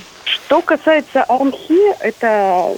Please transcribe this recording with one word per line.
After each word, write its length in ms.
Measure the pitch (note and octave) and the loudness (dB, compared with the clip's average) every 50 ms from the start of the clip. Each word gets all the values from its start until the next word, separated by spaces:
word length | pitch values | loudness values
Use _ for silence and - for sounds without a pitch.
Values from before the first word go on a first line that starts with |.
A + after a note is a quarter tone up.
| F#3+ - - - - | -16 -20 -20 -14 -8
Что 380 | - - - - - C#4 E4 | -8 -8 -8 -2 0 0 0
касается 600 | E4+ - D#4+ - - D#4 D#4+ D4+ - - - C4+ - | 2 0 -2 0 2 0 0 0 -2 -2 -2 -2 0
Алмхи, 720 | - A#3+ B3+ C4+ C#4 C4 - - - D#4 F#4 G#4 G4+ - - | 0 0 0 0 -2 -4 -6 -4 0 2 2 4 2 0 -2
это, 760 | - A3 A3+ - B3 A3+ G#3+ G#3 G3 F#3+ F3+ F3+ F3 - F#3+ | -6 -8 -6 -2 -2 0 0 0 0 0 0 0 0 -2 -4